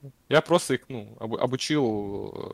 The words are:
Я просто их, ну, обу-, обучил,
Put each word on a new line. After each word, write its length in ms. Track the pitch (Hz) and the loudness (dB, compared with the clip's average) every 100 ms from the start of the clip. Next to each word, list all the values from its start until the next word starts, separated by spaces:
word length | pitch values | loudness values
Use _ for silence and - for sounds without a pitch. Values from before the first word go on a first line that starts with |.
| 139 - - | -20 -20 2
Я 120 | 143 | 4
просто 340 | - 170 - 131 | 6 4 4 -2
их, 100 | - | -2
ну, 280 | 127 104 113 | -12 -12 -10
обу-, 180 | 113 113 | -6 -2
обучил, 960 | 127 127 - 151 123 107 101 101 - - - | 0 0 -2 0 2 0 -4 -6 -8 -10 -10